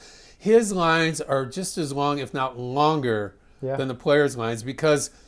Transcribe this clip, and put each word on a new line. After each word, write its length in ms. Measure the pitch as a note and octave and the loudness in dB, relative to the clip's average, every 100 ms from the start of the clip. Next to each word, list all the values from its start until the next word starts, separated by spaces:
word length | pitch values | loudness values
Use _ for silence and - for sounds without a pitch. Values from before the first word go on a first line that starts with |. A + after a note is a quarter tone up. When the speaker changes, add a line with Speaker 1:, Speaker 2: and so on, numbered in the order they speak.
| - - - - | -16 -20 -20 -8
Speaker 1:
His 360 | F#3+ A3+ G#3+ | 4 4 4
lines 480 | F#3 E3 E3 D#3+ D3+ | 0 2 2 2 -2
are 240 | - C3+ C3 | -2 -2 -2
just 320 | F#3 F#3 - | -6 -6 -4
as 160 | D3 | -4
long, 260 | C#3 C#3+ C#3+ | -2 -2 -2
if 140 | B2+ | -4
not 260 | C#3 C3 B2 | -4 -4 -4
longer, 760 | B2 C3 D3+ D#3 B2+ A2 G2+ - _ _ | -6 2 2 2 0 0 -2 -10 _ _
Speaker 2:
Yeah. 160 | C3 C3+ | -6 -4
Speaker 1:
than 100 | C3+ | -4
the 80 | A#2+ | -4
players' 400 | E3 D3 C#3+ B2 | 2 4 4 0
lines 260 | A2+ A#2 | -4 -4
because 480 | A#2 C3+ D#3 D3 C#3+ - | -8 -2 2 2 0 -10